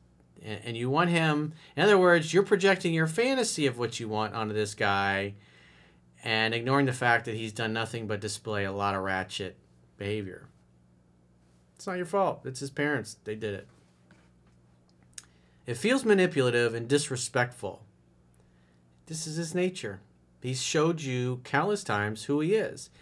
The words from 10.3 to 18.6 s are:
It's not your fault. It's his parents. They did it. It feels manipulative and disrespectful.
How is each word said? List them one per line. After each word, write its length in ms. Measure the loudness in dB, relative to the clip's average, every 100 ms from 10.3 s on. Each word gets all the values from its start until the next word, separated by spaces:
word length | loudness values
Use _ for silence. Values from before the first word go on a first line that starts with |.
| -12 -20 _ _ _ _ _ _ _ _ _ _ _ _ -16
It's 100 | -8
not 120 | -6
your 80 | -2
fault. 400 | 0 0 -2 -8
It's 140 | -10
his 100 | -8
parents. 480 | -2 0 0 -4 -12
They 100 | -10
did 180 | -8 -6
it. 160 | -8 -10 _ _ _ _ -20 _ _ _ _ _ _ _ _ _ -20 -20 _ _ _ -8
It 100 | -2
feels 280 | 2 2
manipulative 720 | 4 4 4 4 2 4 2
and 140 | 0 0
disrespectful. 960 | 0 0 -6 -2 0 0 -2 -10 -10 -18 _ _ _ _ _ _ _